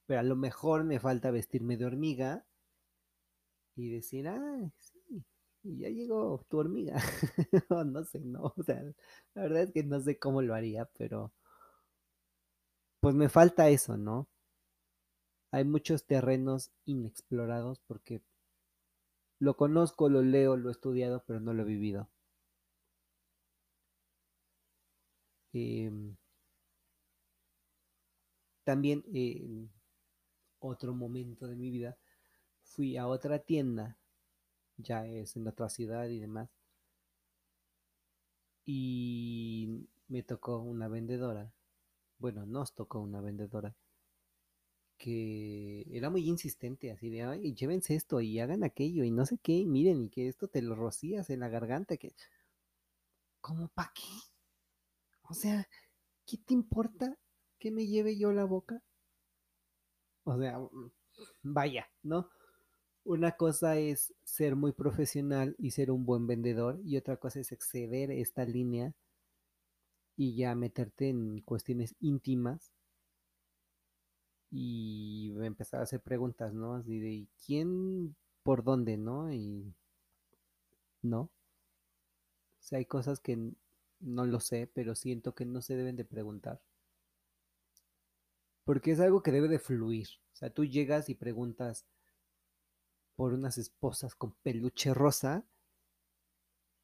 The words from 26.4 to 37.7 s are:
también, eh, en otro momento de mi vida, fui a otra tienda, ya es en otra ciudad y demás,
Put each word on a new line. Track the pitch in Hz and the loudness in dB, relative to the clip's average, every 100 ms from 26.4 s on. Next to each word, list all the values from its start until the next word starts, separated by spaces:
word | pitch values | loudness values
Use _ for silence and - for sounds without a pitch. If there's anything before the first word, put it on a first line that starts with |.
| _ _ _ _ _ _ _ _ _ _ _ _ _ _ _ _ _ _ _ _ _ _ | _ _ _ _ _ _ _ _ _ _ _ _ _ _ _ _ _ _ _ _ _ _
también, | - 139 143 147 - | 0 2 4 2 -2
eh, | 135 123 - | -2 -2 -4
en | 123 110 113 - _ _ _ _ _ _ _ _ | -10 -12 -14 -18 _ _ _ _ _ _ _ _
otro | 135 123 127 123 | -10 -8 -6 -6
momento | 120 127 123 113 123 | -6 -6 -8 -10 -12
de | 123 | -8
mi | 127 | -6
vida, | 123 120 123 _ _ _ _ _ _ | -4 -6 -10 _ _ _ _ _ _
fui | _ - 139 127 | _ -2 -2 0
a | 123 | -2
otra | 131 - 147 | -2 0 -2
tienda, | - 160 131 113 107 - _ _ _ _ _ _ _ - | 2 2 2 -2 -6 -10 _ _ _ _ _ _ _ -16
ya | 117 113 113 | -6 -4 -4
es | 113 104 120 | -8 -8 -8
en | 110 | -8
otra | - 113 | -4 -6
ciudad | - 113 117 120 | -4 -6 -4 -6
y | 117 | -6
demás, | 107 110 127 _ _ _ _ _ _ _ _ _ _ _ _ | -8 -8 -10 _ _ _ _ _ _ _ _ _ _ _ _